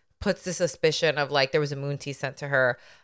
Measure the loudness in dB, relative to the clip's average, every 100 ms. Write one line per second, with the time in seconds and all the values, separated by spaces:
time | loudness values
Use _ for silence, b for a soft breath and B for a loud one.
0 | b _ -4 -2 -4 -2 -2 0 0 2
1 | 0 0 0 2 2 2 0 -4 -6 -6
2 | -8 -8 -8 -6 0 4 4 2 b b